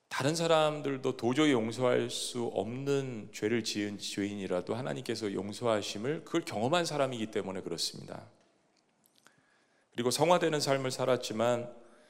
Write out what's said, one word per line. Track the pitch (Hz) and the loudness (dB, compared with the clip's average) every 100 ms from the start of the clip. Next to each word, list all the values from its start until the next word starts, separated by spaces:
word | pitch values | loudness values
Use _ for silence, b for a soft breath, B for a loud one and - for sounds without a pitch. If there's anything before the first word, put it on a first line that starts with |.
| - | -10
다른 | - 135 | -2 0
사람들도 | 165 165 160 151 147 139 135 135 123 | 2 4 6 4 0 -2 -2 -2 0
도저히 | 117 135 151 | 2 4 6
용서할 | 123 113 117 123 123 120 | 4 2 2 4 4 2
수 | - - 123 113 | -4 -4 -4 -2
없는 | - 107 127 139 139 131 113 - | -2 -2 -4 0 0 -2 -8 -12
죄를 | - 107 117 | -4 0 0
지은 | 110 104 104 101 | 0 -2 -4 -6
죄인이라도 | - - 101 104 92 90 87 | -6 -4 -4 -2 -2 -2 -2
하나님께서 | 113 143 139 127 113 104 | -4 -4 -4 -4 -4 -2
용서하심을 | 98 101 104 120 104 98 104 123 165 | -2 -4 -2 0 0 0 -6 -4 -6
그걸 | - 170 | -2 -2
경험한 | - 101 123 175 | -2 -2 2 2
사람이기 | 165 147 131 120 107 | 0 0 0 -2 -4
때문에 | 107 95 95 | -4 -4 -6
그렇습니다. | 85 82 - - - 98 104 _ _ _ _ _ _ _ _ _ - b b b b b b | -6 -4 -4 -6 -12 -14 -16 _ _ _ _ _ _ _ _ _ -20 b b b b b b
그리고 | 123 120 | -2 0
성화되는 | 117 160 180 165 151 | 4 6 6 4 2
삶을 | 143 135 131 | 2 2 0
살았지만 | 127 127 123 - 110 120 120 107 - B B | 0 2 2 0 0 2 2 -2 -12 B B